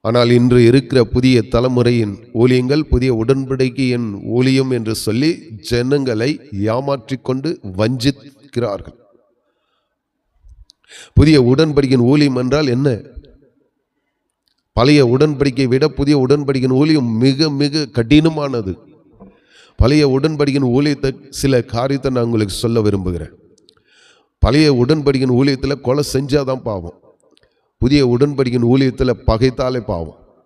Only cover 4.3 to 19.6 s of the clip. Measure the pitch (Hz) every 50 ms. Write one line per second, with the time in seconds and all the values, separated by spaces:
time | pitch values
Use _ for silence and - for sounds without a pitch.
4.3 | 110 123 127 131 131 135 135 131 127 120 113 107 113 104 - 107 107 120 143 160
5.3 | 165 - - - - - - - 123 120 120 127 143 147 135 127 117 107 117 139
6.3 | 156 - - - 107 98 101 107 110 127 139 139 139 131 110 - 135 123 _ -
7.3 | 127 131 139 156 180 - - 101 92 95 110 113 131 127 113 143 - - - 143
8.3 | _ _ _ - - 120 117 110 101 92 - - - _ _ _ _ _ _ _
9.3 | _ _ _ _ _ _ _ _ _ _ _ _ _ _ _ _ _ _ _ _
10.3 | _ _ _ - - _ - _ _ _ _ _ - - - - _ - 147 156
11.3 | 156 143 123 120 131 131 160 156 139 143 139 127 135 247 214 175 151 151 147 143
12.3 | 127 127 127 127 135 151 156 135 120 127 143 143 120 95 - - - - - -
13.3 | - _ _ _ _ _ _ _ _ _ _ _ _ _ _ _ _ _ _ _
14.3 | _ _ _ _ _ _ _ _ _ - 120 139 151 147 135 117 123 131 156 156
15.3 | 147 127 143 143 120 120 135 120 123 135 147 156 - - 143 143 151 143 131 127
16.3 | 143 147 143 135 139 131 123 131 127 131 151 156 156 151 127 117 113 110 123 139
17.3 | 135 135 160 156 143 139 147 147 139 156 147 120 - 120 113 113 147 151 160 160
18.3 | 160 151 143 139 131 117 104 95 87 - - - - _ _ _ _ _ - -
19.3 | _ _ _ _ _ -